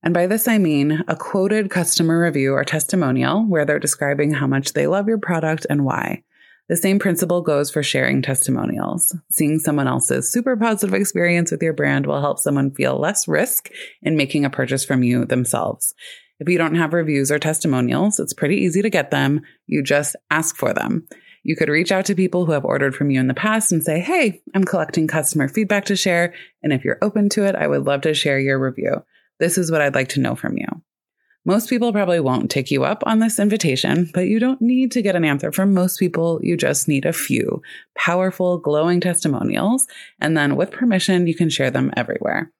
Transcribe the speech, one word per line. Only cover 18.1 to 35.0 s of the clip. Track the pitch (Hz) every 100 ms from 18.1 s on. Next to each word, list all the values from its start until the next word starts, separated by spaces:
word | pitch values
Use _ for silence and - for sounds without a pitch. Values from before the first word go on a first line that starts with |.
| 208
it's | -
pretty | - 147 165
easy | 185 165
to | 208
get | 185 139
them. | 139 139 147 - _ -
You | 151
just | 135 143 147 - _
ask | 151 160 -
for | -
them. | - - - - - - -
You | - 160
could | 151
reach | 151 175
out | 190 190
to | 185
people | 185 180 170
who |
have | 147
ordered | 127 139 139
from | 135 143
you | 131
in | 131
the |
past | 131 214 220 214
and | 170
say, | 170 160
"Hey, | 175 359 233 170 -
I'm | 190
collecting | 185 185 156 - 156
customer | 160 147 156 139
feedback | 220 208 208 196
to | 196
share, | 190 170 175 - - _
and | 151
if | 135 143
you're | -
open | 214 214 202
to | 214 196
it, | 185
I | 151
would | 143 139
love | 139
to | 156
share | 151 147 135
your | 135 135
review. | 135 127 - 139 - _ _ _
This | 170 175
is | 165
what | 160
I'd | 143 135
like | 131
to | 139
know | 131 123
from | - -
you." | - - _ _ _ _ _ _
Most | - 190 233
people | 247 240
probably | 208 185 170
won't | 135 - -
take | 139 135
you | 139
up | 135 214 -
on | 220
this | 220 214
invitation, | 208 214 160 127 - 143 170
but | 175 185
you | 220
don't | 254 269
need | 233 254 254
to | 247